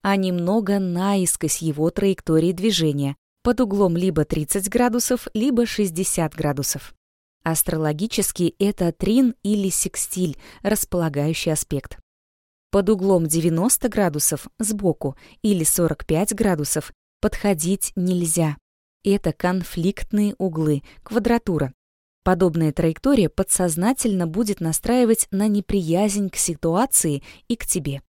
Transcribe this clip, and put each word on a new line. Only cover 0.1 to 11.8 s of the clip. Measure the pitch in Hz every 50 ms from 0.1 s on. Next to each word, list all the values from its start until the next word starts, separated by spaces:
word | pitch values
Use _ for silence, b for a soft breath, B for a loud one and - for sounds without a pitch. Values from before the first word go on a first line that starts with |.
| 196
немного | 196 190 185 180 175 170 175 196 226 214 190 202 202
наискось | 190 180 175 175 185 202 202 196 185 165 - - - 151 - -
его | 160 160 147 147 156 165
траектории | - - 196 196 190 - - - 160 160 160 175
движения, | 185 175 185 226 202 156 160 156 143 143 139 139 139 _ _ _ _ _
под | _ 240 247 233
углом | 254 202 190 196 208 185 165
либо | 175 180 190 165 160 151
тридцать | _ - 156 151 - - 202 190 202
градусов, | - 240 247 247 226 247 240 - 254 247 - - -
либо | 214 226 285 262 226 240
шестьдесят | 220 - - 208 185 165 165 190 - - - 165 151 -
градусов. | - 151 147 139 135 139 - - - - - - _ _ _ _ _ _ _ _ _
Астрологически | _ 165 160 160 - - 170 156 156 151 151 151 196 226 - - 196 - - - 180 165 - _
это | 196 202 202 - 185 170
трин | 165 _ - 185 220 254 269 240 220 _
или | _ 196 214 208 196 190
секстиль, | 170 - - 180 - - - - - 180 180 170 135 B B B B B
располагающий | B 202 214 208 - - - 175 170 160 143 143 143 156 165 - - 170
аспект. | 156 147 - _ 151 139